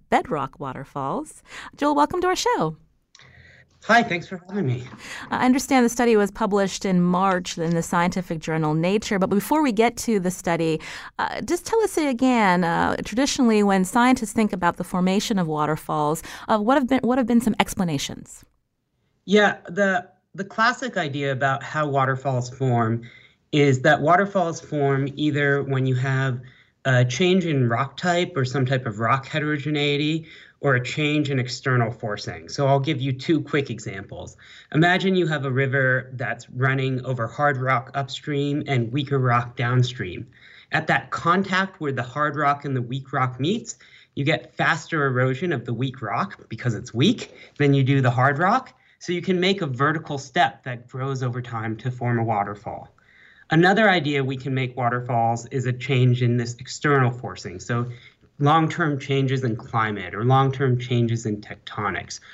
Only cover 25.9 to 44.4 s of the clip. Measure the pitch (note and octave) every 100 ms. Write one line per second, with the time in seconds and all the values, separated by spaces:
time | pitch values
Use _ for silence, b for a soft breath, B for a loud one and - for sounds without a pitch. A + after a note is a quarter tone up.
25.9 | B2+ C3+ C3+ C3+ B2 B B B _ C3+
26.9 | B2 B2 - F3+ F#3 E3 C#3+ A#2+ A#2 C#3
27.9 | - F3+ F3 F3 C#3 B2 C#3+ B2+ C3+ A#2+
28.9 | G2+ A2+ C3 - D#3 D3 D3+ D3+ D3+ D3
29.9 | C#3+ D3+ D#3+ D#3+ B B B C#3+ B2 B2
30.9 | - D3 D3+ C3+ C3+ B2 - C3+ B2+ A2
31.9 | - A2 G#2 - E2 E2 - C3+ C#3 C#3
32.9 | C#3 C3+ B2+ - D#3 C3 D3+ C3+ G#2 -
33.9 | G2 - - - - B B B D3+ E3+
34.9 | F3+ F#3 F#3 D#3+ D3+ C3+ B2+ C3+ C#3 C3
35.9 | B2+ A#2+ B2 A2 A#2 - B2+ C3 C3+ C3
36.9 | B2+ B2+ B2 A2 - D3 C3 B2+ B2+ -
37.9 | C#3 C3+ - - C#3+ C#3+ C#3+ - C3 A2+
38.9 | C3+ C3 C3+ B2+ A#2+ A#2+ - A#2+ B2+ A#2+
39.9 | - F#2 E2+ - B B B B D#3 D#3
40.9 | D#3 - - E3 F3+ F#3+ F#3 F#3+ - D3
41.9 | B2+ - D3 D3 C#3+ C#3+ C#3+ D3 C3 A2
42.9 | C3+ C3+ C#3 B2+ B2 D3 A#3 - - b
43.9 | b b - C#3 D#3